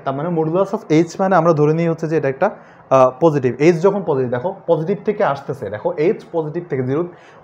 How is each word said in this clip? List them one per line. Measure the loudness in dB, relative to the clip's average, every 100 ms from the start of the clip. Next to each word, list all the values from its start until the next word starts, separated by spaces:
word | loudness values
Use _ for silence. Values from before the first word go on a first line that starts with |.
তার | -6 -6
মানে | -4 -2
modulus | -2 0 -2 -4
of | 0 2 2
h | -2
মানে | 2 2
আমরা | 4 4
ধরে | 2 2
নিই | 0
হচ্ছে | -2 -2
যে | -2
এটা | -2
একটা, | 0 -2
আহ, | -4 -14 -20 0 4 4 4
positive। | 2 2 -2 2 2
h | 4 2
যখন | 0 -2
positive, | -2 -2 -4
দেখো | -4 -6 -2
positive | -2 0 -4 -4
থেকে | -2 -2
আসতেছে, | -2 -6 -10 -8 -6
দেখো | -6 0 0 0
h | -4 -6
positive | -6 -8 -6
থেকে | -6 -2
zero, | -4 -4 -10 -20 -20